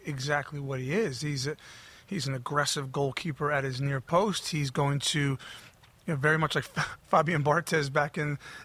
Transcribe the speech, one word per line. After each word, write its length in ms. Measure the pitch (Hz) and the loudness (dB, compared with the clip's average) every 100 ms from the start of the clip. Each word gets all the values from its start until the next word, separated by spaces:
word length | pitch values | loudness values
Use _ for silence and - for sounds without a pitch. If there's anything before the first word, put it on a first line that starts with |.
exactly 560 | - 139 139 147 135 147 | -8 -4 0 -2 -2 -6
what 180 | 139 131 | -6 -4
he 120 | 131 | -2
is. 280 | 175 220 120 | 0 0 -2
He's 260 | 151 139 135 | -4 -2 -4
a, 100 | 156 - - - - - | -6 -12 -20 -20 -18 -8
he's 200 | 196 131 | -4 -2
an 80 | |
aggressive 580 | 131 120 147 139 151 135 | -4 -2 0 0 0 -2
goalkeeper 580 | 135 139 - 175 135 147 | -2 -2 -2 -6 -2 0
at 120 | 143 | 0
his 160 | 135 127 | 0 -2
near 200 | 139 135 | -2 -2
post. 480 | - 170 214 175 - | 2 2 2 -2 -2
He's 220 | 151 139 | -2 0
going 300 | 143 139 143 | 2 2 2
to, 180 | - 151 | 0 2
you 180 | 143 131 - - - - - _ - | 0 -2 -6 -18 -20 -20 -20 _ -4
know, 100 | 143 | 2
very 220 | 151 160 | 4 4
much 160 | 156 | 2
like 100 | 151 - | 0 -2
<laughs> 60 | - | -4
F-, 220 | - - - | -4 -6 2
Fabian 340 | 180 160 156 | 4 4 2
Barthez 480 | 143 160 160 165 139 | 4 2 4 0 2
back 240 | 147 147 - | 0 0 0
in 220 | 147 143 - - | -2 -4 -8 -18